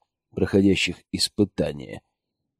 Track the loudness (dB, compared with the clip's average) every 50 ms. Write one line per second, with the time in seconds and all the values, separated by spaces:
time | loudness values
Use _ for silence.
0 | _ _ _ _ _ _ -6 -4 -2 2 4 4 4 4 4 2 -2 -4 -6 -10
1 | _ _ -6 -4 -4 -2 0 0 0 0 _ -2 -4 -4 -6 -10 -12 -14 -16 -18
2 | -18 _ _ _ _ _ _ _ _ _ _